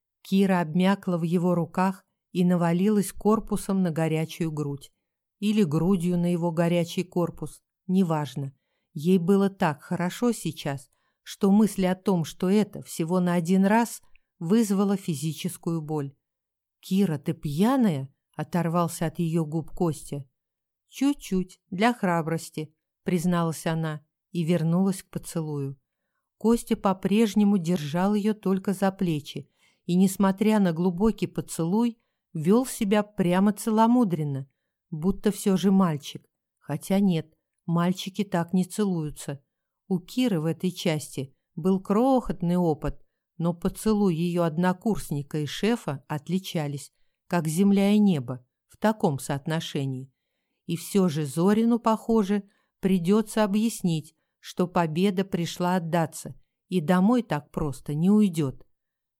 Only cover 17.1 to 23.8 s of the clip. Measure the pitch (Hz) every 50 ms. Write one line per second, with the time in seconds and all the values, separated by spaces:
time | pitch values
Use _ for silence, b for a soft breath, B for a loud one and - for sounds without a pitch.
17.1 | 160 139 - - 156 - - 160 143 151 196 226 269 269 240 214 160 139 135 135
18.1 | - _ _ _ _ - 151 - - 180 160 165 160 175 175 160 170 - 175 156
19.1 | - - 175 165 160 170 165 147 151 165 151 - - - 185 170 147 - - -
20.1 | - 143 135 - _ _ _ _ _ _ _ _ _ _ _ _ - - 262 277
21.1 | 285 285 - - 196 185 185 185 - _ _ _ - 175 208 240 240 - - 180
22.1 | 175 170 160 156 160 165 - - - - 151 147 _ _ _ _ _ _ _ -
23.1 | 180 180 160 180 180 170 170 165 160 - - 170 165 160